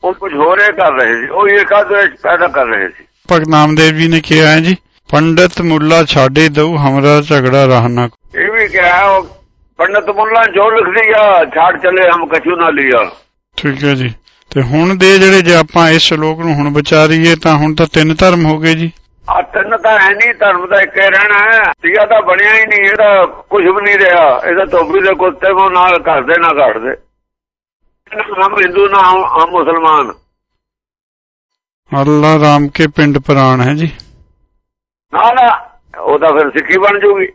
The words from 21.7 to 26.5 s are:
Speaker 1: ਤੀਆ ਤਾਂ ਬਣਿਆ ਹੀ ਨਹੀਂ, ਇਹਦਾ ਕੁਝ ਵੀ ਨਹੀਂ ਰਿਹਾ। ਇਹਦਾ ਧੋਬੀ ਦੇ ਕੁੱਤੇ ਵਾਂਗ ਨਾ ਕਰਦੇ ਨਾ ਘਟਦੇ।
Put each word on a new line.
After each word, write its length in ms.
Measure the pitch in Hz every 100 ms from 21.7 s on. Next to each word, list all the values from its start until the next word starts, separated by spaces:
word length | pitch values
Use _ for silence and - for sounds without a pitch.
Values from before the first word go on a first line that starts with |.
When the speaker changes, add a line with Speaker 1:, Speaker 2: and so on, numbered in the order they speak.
| -
Speaker 1:
ਤੀਆ 240 | 165 202 208
ਤਾਂ 160 | 220
ਬਣਿਆ 320 | 185 185 208
ਹੀ 120 | 220 220
ਨਹੀਂ, 240 | 208 196
ਇਹਦਾ 360 | 208 208 202 180
ਕੁਝ 380 | - - 202
ਵੀ 180 | 175 190
ਨਹੀਂ 160 | 202 202
ਰਿਹਾ। 420 | 190 175 156 123 -
ਇਹਦਾ 140 | 175
ਧੋਬੀ 360 | 190 180 170 190
ਦੇ 140 | 190
ਕੁੱਤੇ 380 | 190 185 - 190
ਵਾਂਗ 200 | 190 190
ਨਾ 260 | 180 185 175
ਕਰਦੇ 360 | 147 156 127 170
ਨਾ 80 |
ਘਟਦੇ। 400 | 170